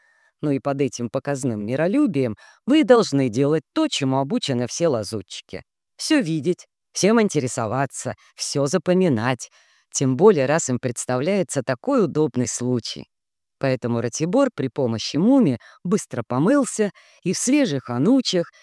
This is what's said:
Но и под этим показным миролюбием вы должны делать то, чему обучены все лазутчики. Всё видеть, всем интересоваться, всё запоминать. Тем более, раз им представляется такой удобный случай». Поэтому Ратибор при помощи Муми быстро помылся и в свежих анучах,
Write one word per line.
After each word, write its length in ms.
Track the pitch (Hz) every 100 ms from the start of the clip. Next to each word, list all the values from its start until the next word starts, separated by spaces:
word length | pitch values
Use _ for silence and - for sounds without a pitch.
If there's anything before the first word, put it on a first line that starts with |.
| _ _ _ -
Но 100 | 151
и 80 | 139
под 220 | 143 139
этим 300 | 135 - 120
показным 540 | 139 - 143 135 107
миролюбием 720 | 104 127 170 262 285 143 127 104 - _
вы 180 | - 311
должны 460 | 220 240 196 139 131
делать 340 | 107 143 156 -
то, 140 | - 311
чему 300 | - 135 135
обучены 480 | 139 247 - 120 123
все 220 | - 165
лазутчики. 760 | 120 101 110 - - - 90 - _ _ -
Всё 240 | - 302
видеть, 460 | 165 160 139 175 - _ _
всем 280 | - 190 233
интересоваться, 960 | 202 151 123 - 113 123 139 - 123 - _
всё 320 | - - 147 139
запоминать. 840 | 185 - 180 185 113 120 131 - _ _ _ _ -
Тем 180 | 135 131
более, 260 | 208 170
раз 240 | 131 160 -
им 100 | 123
представляется 840 | 131 120 - 127 151 202 165 143
такой 420 | 123 127 - 277
удобный 420 | 175 147 156 127 120
случай». 600 | - 123 123 - 73 - _ _ _ _ -
Поэтому 440 | 135 131 117 117
Ратибор 480 | 117 - 165 226 277
при 140 | - 131
помощи 480 | - 123 113 - 135
Муми 420 | 208 277 180 120 - -
быстро 400 | 180 202 - 120 -
помылся 600 | 123 170 285 247 - 208 - _ _
и 100 | 175
в 60 | 185
свежих 500 | - 294 247 139 -
анучах, 640 | 120 156 269 - 180 165 _